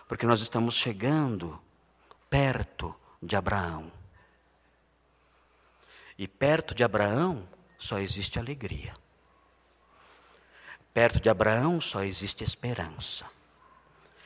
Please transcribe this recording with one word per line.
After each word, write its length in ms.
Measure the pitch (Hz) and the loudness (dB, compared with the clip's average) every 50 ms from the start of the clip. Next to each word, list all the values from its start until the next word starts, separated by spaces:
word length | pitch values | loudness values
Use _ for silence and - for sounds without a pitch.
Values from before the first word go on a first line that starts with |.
| - | -10
Porque 180 | - 117 - - | -8 -4 2 6
nós 160 | 117 117 107 | 6 6 6
estamos 360 | 110 - - 117 113 120 117 | 4 0 0 0 0 2 0
chegando 840 | - - 123 107 95 107 131 151 156 147 131 110 92 82 82 78 - - _ _ _ _ _ _ _ _ _ - - _ _ | 0 -2 -2 -4 -2 0 2 2 2 2 0 0 -4 -6 -8 -10 -14 -18 _ _ _ _ _ _ _ _ _ -20 -20 _ _
perto 640 | - 139 139 135 123 - - - - - 92 82 80 - _ - - _ | 2 2 4 2 0 -2 -4 -6 -8 -10 -10 -10 -10 -14 _ -20 -18 _
de 140 | - 85 104 | -6 -2 -2
Abraão. 560 | 98 90 95 101 101 90 85 80 78 80 82 - - - - - - - _ _ _ _ _ _ _ _ _ _ _ _ _ _ _ _ _ _ _ _ _ _ _ _ _ _ _ _ _ _ _ _ - - - - - - | 0 0 0 0 0 -2 -4 -6 -8 -12 -14 -18 -20 -20 -20 -20 -20 -20 _ _ _ _ _ _ _ _ _ _ _ _ _ _ _ _ _ _ _ _ _ _ _ _ _ _ _ _ _ _ _ _ -20 -20 -20 -20 -20 -12
E 120 | - 98 95 | -10 -10 -10
perto 480 | - _ 135 143 151 160 160 - - | -2 _ 4 4 4 2 0 -4 0
de 80 | - 120 | 2 2
Abraão 640 | 117 98 107 104 104 107 127 170 185 165 113 92 90 - - - _ _ | 4 4 2 2 2 2 2 0 0 -2 -4 -8 -12 -18 -20 -20 _ _
só 220 | - - - 113 98 | -16 -10 -6 -4 -4
existe 400 | 98 95 87 98 98 - - 120 | -4 -4 -4 -4 -6 -4 -4 -6
alegria. 560 | 117 123 147 139 113 92 - 71 - - - - _ _ _ _ _ _ _ _ _ _ _ _ _ _ _ _ _ _ _ - - - - - - - - - _ _ - - - - - - _ _ | -6 -6 -8 -8 -8 -10 -10 -10 -12 -14 -14 -18 _ _ _ _ _ _ _ _ _ _ _ _ _ _ _ _ _ _ _ -20 -20 -20 -20 -20 -20 -20 -20 -20 _ _ -20 -20 -20 -20 -20 -20 _ _
Perto 260 | - 113 117 117 - - | 4 4 4 6 4 4
de 100 | - 110 | 4 4
Abraão 520 | 110 92 107 107 110 117 131 165 175 165 | 4 6 4 4 4 4 2 2 0 0
só 240 | - - - 101 98 | -2 -4 -4 -4 -4
existe 400 | 98 92 - 101 101 - - 110 | -4 -4 -4 -6 -6 -6 -6 -6
esperança. 840 | 101 - - - 123 120 - 87 80 78 - - - - - - - - _ _ _ _ _ - - - - _ _ _ _ - _ _ - - | -6 -6 -4 -6 -6 -4 -4 -6 -8 -10 -12 -10 -10 -10 -12 -12 -16 -20 _ _ _ _ _ -20 -20 -20 -20 _ _ _ _ -20 _ _ -20 -20